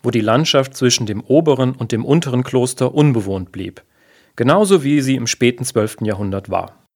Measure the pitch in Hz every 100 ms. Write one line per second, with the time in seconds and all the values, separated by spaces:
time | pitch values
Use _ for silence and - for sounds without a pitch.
0 | 123 117 107 120 160 139 131 - 123 -
1 | 110 101 - 139 160 131 127 131 117 110
2 | 127 156 143 123 127 127 123 - 127 147
3 | 151 117 98 98 90 95 92 - _ _
4 | _ _ _ - 123 180 202 190 139 147
5 | 131 131 117 - 120 120 127 117 107 -
6 | 107 98 101 98 98 90 90 _ _